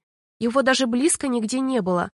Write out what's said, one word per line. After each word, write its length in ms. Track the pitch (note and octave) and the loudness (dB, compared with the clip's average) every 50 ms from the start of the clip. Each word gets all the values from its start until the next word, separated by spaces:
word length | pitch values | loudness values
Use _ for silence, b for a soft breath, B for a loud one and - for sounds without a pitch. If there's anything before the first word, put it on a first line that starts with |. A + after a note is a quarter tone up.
| _ _ _ _ _ _ _ _ | _ _ _ _ _ _ _ _
его 220 | A3 A#3 A3+ C#4 | -4 0 0 2
даже 240 | B3+ C4 C4 B3+ C4 | 2 2 2 2 2
близко 420 | A#3 A#3 B3 C#4 E4+ - - - C4+ | 0 0 0 2 0 0 0 -2 -2
нигде 320 | A#3+ A#3+ A3 G#3+ B3+ C4 | -2 -2 -2 -2 -2 -2
не 220 | C4 C4 C4 A#3 | -2 0 0 0
было, 280 | F#3 F#3 F3+ F3 F3 G3 - | 0 0 0 0 -2 -4 -8